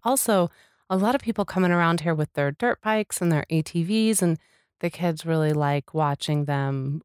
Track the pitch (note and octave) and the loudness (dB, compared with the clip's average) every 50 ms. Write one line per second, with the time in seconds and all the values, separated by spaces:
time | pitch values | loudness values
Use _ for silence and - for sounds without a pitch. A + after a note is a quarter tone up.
0 | - A#3 C4+ C4 - - G#3+ F#3+ F3 E3+ - _ _ _ _ _ _ _ F#3+ F#3 | 0 0 0 0 2 2 2 2 2 0 -2 _ _ _ _ _ _ _ -2 0
1 | G3 A3+ B3+ C#4 - A3+ G#3+ - G3 - - F#3 F#3 F3 F3 F3 E3+ E3 E3+ E3 | 2 0 0 0 -2 -4 -2 -2 -4 -2 0 2 2 4 4 4 4 2 2 2
2 | D3+ F3 D#3+ D3+ D3+ - - D3+ C#3+ C#3 D3 - A#3+ B3 - - - G#3+ A3 G#3+ | 0 -2 0 0 -2 -2 -2 -2 -2 -2 -2 -2 -2 -2 -2 -2 -2 -2 0 0
3 | G#3 - - - F3+ E3+ D#3+ D3 - - D#3+ D#3+ D#3 - - E3+ E3 F3 G#3+ A3 | -2 -4 -4 -2 0 2 2 2 0 0 -2 -2 -2 -2 -4 -4 -2 0 0 2
4 | A3 A3 A3 - F#3 F3 D#3+ - - _ _ _ _ _ _ _ - F3 - - | 2 2 2 2 2 0 0 -2 -6 _ _ _ _ _ _ _ -6 -6 -4 -2
5 | F3 E3+ D#3+ D#3 - E3 E3 D#3+ D#3 D3+ D3+ D3 D3 C#3+ C#3+ C#3+ - - - D#3 | -2 -2 -2 -4 -4 -2 0 0 2 0 0 0 0 0 0 -2 -4 -4 -4 -2
6 | D#3 D3 C#3+ - - - D3+ D3 C#3+ C#3+ C#3+ C#3 C#3 C#3 C3+ C3+ C3 C#3 C#3+ D#3+ | 0 0 -2 -2 -2 -2 -2 0 0 0 -2 -2 -2 -2 -2 -4 -4 -4 -6 -6